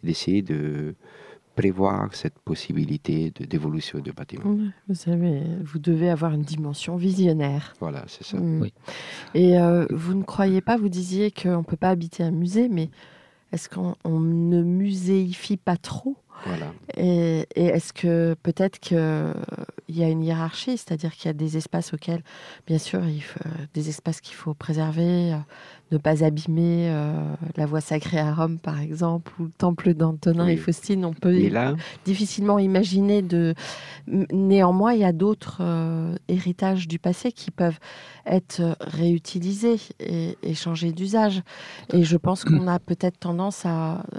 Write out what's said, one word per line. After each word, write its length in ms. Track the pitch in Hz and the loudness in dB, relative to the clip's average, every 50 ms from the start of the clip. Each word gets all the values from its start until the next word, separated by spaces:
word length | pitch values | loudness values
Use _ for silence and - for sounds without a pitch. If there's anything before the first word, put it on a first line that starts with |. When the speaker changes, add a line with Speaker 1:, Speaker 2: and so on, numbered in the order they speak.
| - | -2
Speaker 1:
d'essayer 380 | 85 82 - - - 92 104 98 | -4 -4 -2 0 0 0 0 0
de 500 | - 82 76 76 76 76 73 76 76 82 _ _ - - - - - - - _ _ _ | 0 -4 -2 -2 -4 -4 -4 -6 -8 -10 _ _ -20 -20 -20 -20 -20 -20 -20 _ _ _
prévoir 600 | - 98 98 92 92 98 98 98 98 101 101 - | 0 0 2 2 4 2 2 2 0 -4 -6 -8
cette 240 | - - - _ _ | -6 -6 -6 _ _
possibilité 920 | _ - 80 - - - 76 78 78 73 76 73 _ - 78 78 80 80 - - | _ -6 -6 -6 -6 -6 -2 -2 -2 -2 -2 -6 _ -2 -2 0 -2 -4 -6 -8
de, 60 | - | -10
d'évolution 540 | 65 - 78 76 76 76 80 76 - - 76 | -4 -4 -2 -2 -2 -4 -4 -6 -6 -10 -8
du 120 | 69 - | -10 -10
bâtiment. 380 | - - - - - 101 104 202 | -12 -12 -14 -14 -12 -6 -2 -2
Speaker 2:
Ouais, 200 | 208 208 214 202 185 _ _ | 0 0 -2 -4 -6 _ _
vous 80 | - 190 | -6 -6
savez, 480 | 170 - 170 175 170 175 175 151 139 147 165 165 185 180 | -4 -2 -2 0 0 2 0 0 0 -2 -4 -6 -6 -8
vous 140 | 147 147 160 | -8 -8 -4
devez 300 | 147 175 165 160 165 175 | 0 2 2 4 4 2
avoir 240 | 170 147 160 165 151 | 2 2 0 0 0
une 80 | 151 | -2
dimension 540 | 151 143 156 156 151 147 143 - - - 175 | -2 -4 -4 -6 -6 -6 -6 -8 -8 -6 -4
visionnaire. 800 | 175 175 196 185 190 190 180 160 156 147 139 139 147 147 - - _ | 0 0 0 2 4 4 4 4 4 2 0 -2 -2 -4 -8 -12 _
Speaker 1:
Voilà, 240 | - 82 73 - - | -8 -8 -8 -8 -12
c'est 160 | - - - - | -14 -18 -18 -14
ça. 120 | - - 95 | -8 -4 -2
Speaker 2:
Mm. 220 | 87 - 80 156 | 0 0 0 0
Speaker 3:
Oui. 120 | 117 - _ _ _ - - - - - - - - - - | -2 -2 _ _ _ -16 -16 -14 -14 -14 -14 -16 -16 -2 2
Speaker 2:
Et, 220 | 151 180 180 180 175 | 6 6 8 8 6
euh, 260 | 175 170 170 175 165 - | 6 6 4 4 2 0
vous 240 | - 160 160 175 185 | -2 -2 -2 -2 -2
ne 80 | 196 190 | -2 -2
croyez 380 | - - - 196 196 185 190 | -4 0 0 2 4 2 2
pas, 160 | - - 233 | 2 2 0
vous 120 | 240 208 202 | 2 2 0
disiez 400 | 175 180 180 180 185 190 208 214 | -2 -2 -4 -2 -2 0 0 0
qu'on 280 | - - - 180 180 170 | -2 -2 -2 0 0 0
ne 40 | 165 | -2
peut 140 | - 175 | -4 -4
pas 120 | 160 - 185 | -2 0 0
habiter 340 | 185 175 165 165 - - 170 | 0 0 -2 -8 -4 -2 -2
un 80 | 165 | 0
musée, 380 | 151 156 175 175 190 220 240 247 | 0 0 -2 0 2 2 2 2
mais 200 | 208 170 160 160 - - - - - - - _ _ _ _ _ | 2 -2 -2 -4 -6 -16 -20 -20 -20 -20 -20 _ _ _ _ _
est-ce 180 | - 170 - - | -8 -8 -8 -8
qu'on, 260 | - - 92 - - _ _ | -8 -6 -4 -4 -6 _ _
on 160 | - 160 160 | -2 0 0
ne 440 | 160 165 170 165 165 170 175 175 170 | 2 2 2 2 2 4 4 4 4
muséifie 920 | 175 180 185 196 202 196 185 180 180 196 190 185 180 180 - - - 202 | 2 2 2 2 0 0 -2 0 2 2 2 2 0 -4 -8 -4 -4 -4
pas 200 | 185 _ - 180 | -2 _ -2 -2
trop ? 380 | 170 - - - - - 262 277 _ _ _ - - - | -2 -4 -8 -12 -8 -6 -6 -6 _ _ _ -20 -14 -8
Speaker 1:
Voilà. 260 | 196 180 160 151 147 170 - - - - | -6 -6 -6 -6 -10 -10 -14 -14 -12 -4
Speaker 2:
Et, 480 | - 175 180 180 170 170 165 165 156 - _ - | 0 2 2 4 4 4 2 2 0 -2 _ 0
et 100 | - 170 | 2 2
est-ce 260 | 175 - 170 - - - | 4 4 2 0 -4 -10
que 420 | - - 175 170 165 165 165 165 - | -2 0 2 4 4 4 2 0 0
peut-être 380 | _ 170 165 - 190 190 - - | _ -4 0 2 0 0 0 -6
qu'il 180 | - - 180 165 160 156 156 151 156 156 - - - - - - - - - - _ | -4 0 2 2 2 2 0 0 -2 -2 -4 -6 -8 -10 -10 -12 -12 -14 -14 -18 _
y 160 | - 160 165 170 | -8 -2 0 2
a 60 | 160 | 2
une 140 | 160 160 160 | 2 0 0
hiérarchie, 540 | 165 165 160 160 165 - - - - 254 | 0 0 -2 -2 -4 -6 -6 -4 -4 -4
c'est-à-dire 360 | 233 - - 170 156 160 165 - | -4 -4 -6 -6 -4 -4 -6 -8
qu'il 120 | - - | -4 -6
y 20 | 160 | -6
a 40 | 156 | -2
des 220 | 147 156 156 156 | -2 -2 -2 -2
espaces 380 | 160 156 - - 170 170 - - | -4 -4 -2 -4 -4 -4 -4 -8
auxquels, 300 | 151 - - 170 170 - - - - - - - - _ | -8 -4 -4 -4 -4 -6 -12 -20 -20 -20 -20 -20 -20 _
bien 120 | - 160 160 | 0 0 0
sûr, 260 | - - - 185 180 | 0 -2 -4 -2 0
il 140 | 165 151 151 | -2 -2 -4
faut, 180 | 147 - - - - | -8 -10 -12 -10 -10
euh, 40 | 156 165 165 143 147 _ | -8 -8 -8 -10 -8 _
des 120 | 156 151 | -6 -4
espaces 320 | 156 151 - _ 165 160 - | -4 -6 -6 _ -4 -4 -4
qu'il 140 | _ - - | _ -18 -18
faut 200 | - - 160 151 | -10 -8 -8 -8
préserver, 800 | _ - - 156 156 156 156 156 165 170 175 180 175 175 170 160 | _ -4 -4 -2 -2 0 -2 0 2 2 2 4 2 2 0 0
euh, 40 | 151 147 _ - - - - - - _ _ | -2 -4 _ -14 -20 -20 -20 -20 -20 _ _
ne 60 | 160 151 | -2 2
pas 240 | 147 151 160 147 160 | 4 4 4 6 4
abîmer, 680 | 156 151 151 156 - 160 165 170 170 170 170 170 170 | 4 2 2 -2 0 2 2 4 4 4 2 2 2
euh, 240 | 160 151 147 147 151 156 151 151 151 151 165 160 160 | 0 0 -2 -2 -2 -2 -4 -4 -6 -6 -8 -8 -2
la 100 | - 151 | -2 -2
voie 120 | 147 151 156 | 0 0 -2
sacrée 360 | 147 - 160 156 147 - - | -2 -2 -4 -4 -2 0 0
à 160 | 156 151 151 151 | 0 2 2 2
Rome, 240 | 160 160 160 165 | 0 0 0 -2
par 240 | 165 - 160 156 147 | -4 -4 -6 -4 -4
exemple, 500 | 147 156 156 156 175 170 165 170 165 - - - | -4 -6 -4 -2 0 0 0 -2 -4 -8 -8 -8
ou 40 | 170 | -8
le 60 | 160 | -8
temple 420 | - _ - 180 175 - - 175 170 | -4 _ 2 2 2 4 4 2 4
d'Antonin 520 | 151 165 160 160 151 - 175 165 170 170 | 4 4 2 2 2 2 2 4 4 4
Speaker 1:
Oui. 60 | 180 165 | 4 2
Speaker 2:
et 40 | |
Faustine, 480 | 160 160 - 165 - - - 202 190 180 | 2 2 -2 -2 -2 0 -2 0 0 0
on 80 | 170 160 | -2 -4
peut 180 | - - 180 180 | 0 2 4 6
Speaker 1:
Mais 160 | 185 196 196 | 6 4 4
là 260 | - 113 120 131 147 165 160 - - - - | 4 2 2 2 0 -2 -6 -10 -14 -8 -2
Speaker 2:
difficilement 540 | 180 196 190 214 196 - - 196 208 202 202 | -2 0 0 0 -4 -2 -2 2 2 4 4
imaginer 640 | 196 190 190 185 214 180 185 190 196 202 208 208 | 4 4 4 4 2 4 2 2 4 4 4 2
de, 320 | 190 175 175 170 170 165 165 - - - - - - - - - - - | 2 2 2 2 2 2 0 -2 -6 -12 -12 -14 -14 -16 -18 -16 -8 -2
m-, 140 | - 196 190 - - | 0 0 0 2 0
néanmoins, 600 | 190 196 190 196 196 190 175 180 185 202 233 240 | 2 4 6 6 6 6 6 4 4 4 4 4
il 80 | 226 | 4
y 40 | 208 | 4
a 80 | 180 170 | 4 4
d'autres, 460 | 160 185 208 214 208 - - - - | 2 2 2 0 0 -6 -16 -8 -4
euh, 540 | 180 175 170 165 165 165 165 165 160 165 170 - _ | -2 -2 0 0 -2 -2 -2 -2 -2 -4 -6 -6 _
héritages 600 | - 180 185 180 180 175 - 196 190 190 190 175 160 | -2 -2 0 0 -2 -2 0 0 0 0 0 -2 -4
du 80 | 165 170 | -6 -2
passé 320 | - 180 180 - - 247 | 0 -2 -2 0 -2 -6
qui 200 | 240 - - - | -6 -4 -12 -12
peuvent 280 | - - 180 170 156 - - - - - - - - - _ | -2 0 0 0 0 -2 -10 -20 -20 -18 -20 -20 -20 -14 _
être 500 | - - 185 180 _ - - 175 165 160 _ | 0 0 0 0 _ -4 -2 0 -2 -2 _
réutilisés 960 | - - 156 151 170 170 175 165 - - - 185 170 185 202 202 220 233 233 214 - - - _ | -8 -8 -2 0 4 4 4 2 0 -4 -6 -4 -2 -2 -2 0 2 2 2 0 -2 -10 -14 _
et, 360 | - - 170 170 165 170 - - | -6 -4 -4 -2 -4 -4 -6 -6
et 140 | - 170 160 | -4 -4 -4
changer 360 | 151 - 170 165 160 170 170 | -4 -2 -4 -4 -2 -2 -2
d'usage. 500 | 160 170 185 196 202 226 214 208 190 190 175 - - - - - - - - - - | -2 -2 -4 0 2 2 2 4 2 -2 -4 -6 -14 -18 -18 -18 -18 -18 -10 2 4
Et 100 | 180 170 | 4 6
je 140 | 156 170 | 6 4
pense 260 | 165 - - 185 185 - | 2 2 0 -2 0 2
qu'on 240 | - 160 147 180 | 4 4 4 4
a 120 | 180 175 175 | 2 0 -2
peut-être 400 | - - 180 - - 180 175 _ | 0 -4 -4 0 0 -2 -2 _
tendance 460 | - 175 170 170 190 202 202 - - | -6 -4 -2 -2 -2 -4 -4 -4 -2
à 380 | 180 165 160 160 160 160 185 - - - | -2 0 0 -2 -2 -4 -6 -8 -10 -12